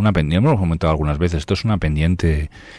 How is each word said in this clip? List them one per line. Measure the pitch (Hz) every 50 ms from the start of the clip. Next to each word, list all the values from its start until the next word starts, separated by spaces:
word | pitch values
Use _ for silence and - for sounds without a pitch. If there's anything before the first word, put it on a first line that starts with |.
una | 101 107 95
pendiente, | 87 78 73 82 92 117 156
hemos | 151 104
comentado | 95 82 82 78 - 80
algunas | 78 73 76 73 73 71
veces, | 87 85 85 76
esto | - -
es | 98 - -
una | 113 107
pendiente | 90 - 78 76 76 78 85 90 87 - 85 78 73 76 - - - - - -